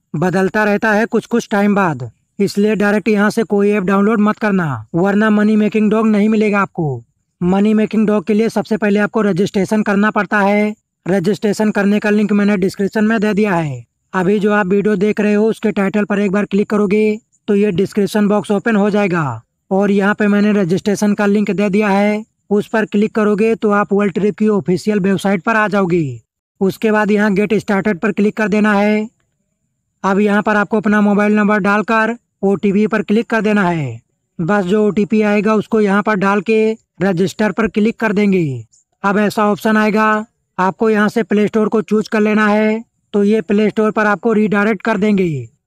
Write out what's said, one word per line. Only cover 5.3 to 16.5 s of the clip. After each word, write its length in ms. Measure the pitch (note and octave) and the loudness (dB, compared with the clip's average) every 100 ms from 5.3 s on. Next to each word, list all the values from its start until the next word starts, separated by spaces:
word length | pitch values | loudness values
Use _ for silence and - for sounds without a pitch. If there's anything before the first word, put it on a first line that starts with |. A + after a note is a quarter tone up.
मनी 260 | G#3 G#3 G#3+ | 2 2 2
मेकिंग 340 | G#3+ A3 G#3 | 0 0 0
डॉग 160 | A3 A3 | 2 2
नहीं 220 | G#3 G#3+ | 2 2
मिलेगा 320 | A3 G#3+ G3+ | 2 0 0
आपको। 420 | F#3+ - D#3 B2 - _ _ _ | -2 -4 -6 -6 -12 _ _ _
मनी 320 | F3 G3 G#3+ | 0 2 2
मेकिंग 320 | A3 A3 A3+ G#3+ | 2 0 0 0
डॉग 180 | G#3 | 0
के 100 | D#3+ | 0
लिए 140 | G#3 A3+ | 0 0
सबसे 280 | G#3+ - G#3+ | -2 -2 -2
पहले 220 | G#3 G3 | 0 0
आपको 220 | - A3+ | 0 0
रजिस्ट्रेशन 600 | G#3 E3+ G3 G#3 F3+ G#3+ | 0 0 -2 -2 0 0
करना 280 | G#3+ G3+ G#3+ | 0 0 0
पड़ता 300 | G#3+ G3 G#3+ | 0 -2 0
है। 340 | G3 G#3 G#3 G#3+ _ _ - | 2 2 0 -4 _ _ -4
रजिस्ट्रेशन 640 | G3 F3 G3 G#3+ G3 G#3+ | -2 0 -2 -2 0 0
करने 280 | G#3 G3+ G#3 | 0 0 0
का 100 | G#3 | 0
लिंक 220 | G#3 G#3 | 0 0
मैंने 240 | G3+ G3+ G#3 | 0 0 0
डिस्क्रिप्शन 480 | F3+ - F#3+ A3 | -2 -2 -4 -2
में 140 | G#3+ A3+ | 0 0
दे 120 | G#3+ | 0
दिया 200 | G3+ G#3+ | 0 0
है। 300 | E3+ D#3 B2+ - _ _ | 0 -4 -8 -14 _ _
अभी 260 | F#3+ F3+ G#3 | -4 0 0
जो 140 | G#3 | 2
आप 140 | G#3 F#3+ | 0 0
वीडियो 280 | G3+ G3+ G#3 | 0 0 0
देख 240 | G#3 G3+ | 0 0
रहे 140 | G#3 | 0
हो 120 | G#3 A3 | 2 0
उसके 240 | G#3 G#3+ | 0 -2
टाइटल 320 | G3+ G3 G#3 | -2 -2 -2
पर 140 | G#3 G3+ | -2 -2
एक 120 | G#3 | 0
बार 120 | G3 | -2
क्लिक 260 | G3+ | -2